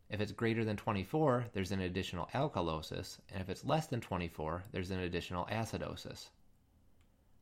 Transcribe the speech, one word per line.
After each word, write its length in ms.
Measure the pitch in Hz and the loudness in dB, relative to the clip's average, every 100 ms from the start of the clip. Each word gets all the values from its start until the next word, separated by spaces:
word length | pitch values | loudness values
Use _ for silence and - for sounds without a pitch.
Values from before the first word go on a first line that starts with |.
| - | -6
If 120 | 104 | -2
it's 120 | 104 | -2
greater 320 | - 117 113 | 2 2 4
than 120 | 110 104 | 2 0
twenty-four, 720 | - 101 92 156 156 123 113 | 0 0 2 4 6 6 2
there's 200 | 98 90 | -2 0
an 80 | 98 | 0
additional 500 | 92 92 90 87 - | 0 0 -2 -2 -2
alkalosis, 840 | 123 143 - 85 80 78 90 87 - - | 0 2 2 2 0 -2 -6 -6 -10 -10
and 100 | 92 | -6
if 80 | 95 | -4
it's 140 | 92 | -4
less 240 | - 156 156 | 2 2 2
than 120 | 120 | -2
twenty-four, 600 | - 92 87 - 78 85 92 | 0 0 0 -2 -2 -2 -2
there's 220 | - 90 | -4 -2
an 80 | 92 | 0
additional 460 | 90 87 - 90 92 | 0 0 0 -2 0
acidosis. 800 | 110 113 92 80 82 - 117 - - - - _ - - - - _ _ - | 0 0 -2 -4 -6 -8 -12 -14 -20 -20 -20 _ -20 -20 -20 -20 _ _ -20